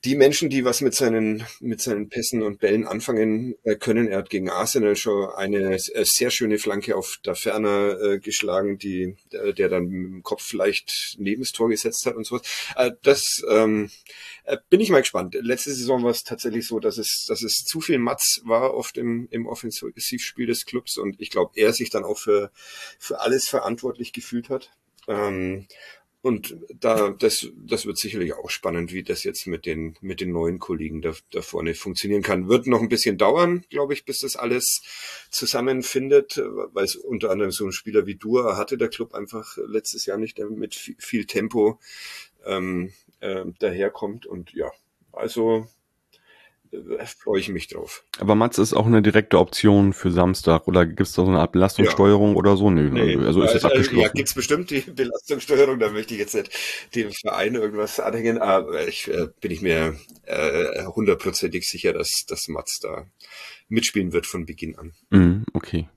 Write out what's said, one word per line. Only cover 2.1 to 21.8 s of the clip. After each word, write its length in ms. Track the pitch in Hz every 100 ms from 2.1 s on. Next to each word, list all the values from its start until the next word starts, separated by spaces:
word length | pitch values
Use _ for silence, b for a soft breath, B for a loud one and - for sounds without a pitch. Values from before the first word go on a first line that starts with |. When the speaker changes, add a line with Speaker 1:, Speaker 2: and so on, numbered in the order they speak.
| 120 110 117
Speaker 1:
und 160 | 107 101
Bällen 300 | 104 110 107
anfangen, 640 | 104 123 113 110 110 123 110
äh, 140 | 113 104
können. 320 | - 113 113
Er 100 | 98
hat 120 | -
gegen 200 | 101 92
Arsenal 460 | 90 110 135 104 101
schon 340 | 113 101 95
eine, 440 | - 98 101 98 92
äh, 280 | - 120
sehr 260 | 101 - 120
schöne 280 | - 113 107
Flanke 380 | 107 101 101 95
auf 240 | 92 -
Da 120 | - 87
Ferner, 600 | 110 107 107 101 101 95
äh, 160 | 104 98
geschlagen, 600 | 104 - 101 92 101 98
die, 360 | 101 92 92 95 _
äh, 240 | - 101
der 140 | 95 92
dann 160 | 90 87
mit 260 | 92 92
dem 100 | 92
Kopf 280 | - 104 -
leicht 600 | 104 98 98 - - - -
neben 220 | 98 110
das 100 | 127
Tor 160 | - 117
gesetzt 360 | 107 113 -
hat 120 | 127 113
und 100 | 110
sowas. 160 | 123 B B B
Äh, 160 | - 123 -
das, 420 | 139 139 - - -
ähm, 420 | 107 110 107 104 B B B B B
äh, 140 | - 135 _
bin 100 | 185
ich 100 | 214
mal 120 | 156
gespannt. 340 | 123 92 90 82
Letzte 320 | 113 123 143
Saison 300 | 131 120 127
war 80 | 120
es 140 | 117
tatsächlich 420 | - 113 120 113 110
so, 140 | 110
dass 180 | 110 107
es, 280 | 104 - -
dass 160 | 110
es 200 | 113 -
zu 160 | - 160
viel 180 | 156 139
Matz 400 | 120 139 - -
war 300 | 113 117 131
oft 240 | 117 120 123
im, 300 | 120 117 123
im 160 | 117 117
Offensivspiel 1000 | 117 117 - 117 - - 123 - - 120
des 180 | 117 -
Clubs 320 | 123 - -
und 220 | 101 98
ich 100 | 104
glaub, 220 | 98 90 -
er 160 | 107
sich 180 | 113